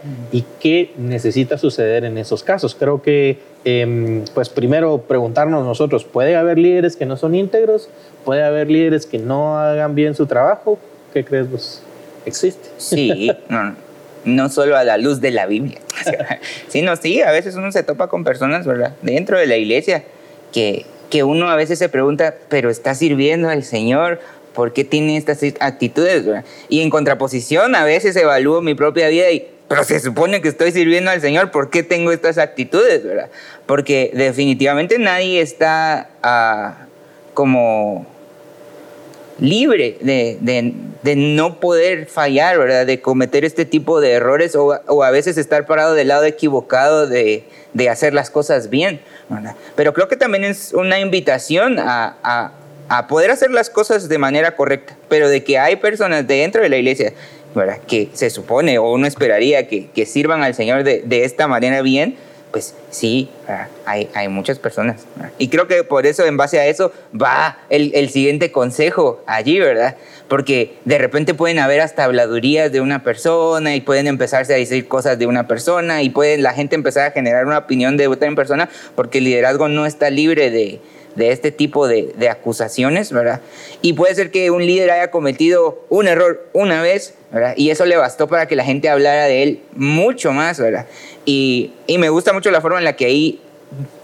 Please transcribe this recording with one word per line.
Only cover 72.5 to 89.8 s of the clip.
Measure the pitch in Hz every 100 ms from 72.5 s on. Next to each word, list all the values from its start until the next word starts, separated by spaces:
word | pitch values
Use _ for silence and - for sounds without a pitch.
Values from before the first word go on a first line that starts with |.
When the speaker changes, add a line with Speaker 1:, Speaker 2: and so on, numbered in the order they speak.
| 156 151
Speaker 1:
de | 131
una | 131 139
persona | 123 110 165 165 165 160 151
y | 143
pueden | 131 139 143
empezarse | 135 127 131 131
a | 131
decir | 117 127 123
cosas | 131 131 120
de | 120
una | 123 120
persona | 113 165 175 170 156
y | 135
puede | 139 147 151
la | 139
gente | 123 143
empezar | 156 135 139 143
a |
generar | 143 120 123 131
una | 151
opinión | 147 127 127 143
de | 139
otra | 123 147
persona | 151 135 143 170 - - -
porque | 120 135
el |
liderazgo | 127 120 127 139 151
no | 151 151
está | 151 147
libre | 139 156 156 131
de, | 113 104 - - - - -
de | 117
este | 127 151
tipo | 147 147 143 135
de, | 113 73 107
de | 117
acusaciones, | 104 117 113 110 - 131 175 208
¿verdad? | 127 120 - - - - -
Y | 170
puede | 151 185
ser | 185 175
que | 190 180
un | 175
líder | 175 185 180
haya | 175 175
cometido | 170 143 127 165 175 160 - -
un | 214 196
error | 170 180 160 -
una | 185 202 160
vez, | 170 196 - - -
¿verdad? | 113 123 -
Y | 151
eso | 156
le | 180 170
bastó | 127 - 147
para | 165 160
que | 143
la |
gente | 131 139 151
hablara | 143 143 147 143
de | 131
él | 143 - -
mucho | 131